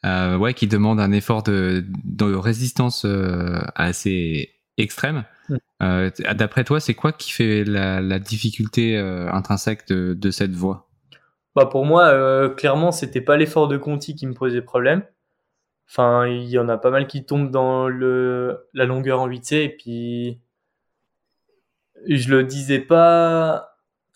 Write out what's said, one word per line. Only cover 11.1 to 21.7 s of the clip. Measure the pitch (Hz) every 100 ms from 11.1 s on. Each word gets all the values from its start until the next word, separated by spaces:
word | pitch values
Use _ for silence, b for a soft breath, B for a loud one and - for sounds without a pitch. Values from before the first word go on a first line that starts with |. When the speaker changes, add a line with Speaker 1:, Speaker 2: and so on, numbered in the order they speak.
| b b b _ -
Speaker 2:
Bah, | 135
pour | 135
moi, | 143 165 170
euh, | 139 135 135 135
clairement, | 135 143 139 170
c'était | 170 139 127
pas | 123 147
l'effort | 151 156 147
de | 139
Conti | 143 147 147
qui | 151 131
me |
posait | 123 131 120
problème. | - 127 123 170 196 _ _ _ _ _ _ _ _
Enfin, | - 123 123 123
il | 123 123
y | 123
en | 120
a | 113
pas | 127
mal | 135 139
qui | 143
tombent | 131 143 139
dans | 131 131 131 131
le, | 127 127 127 127 123 123 123 -
la | 135
longueur | 123 131 135 131
en | 127
huit | 127
C, | 123 151
et | 147 -
puis, | - 117 120 120 120 120 _ _ _ _ _ _ _ _ _ _ _ _ _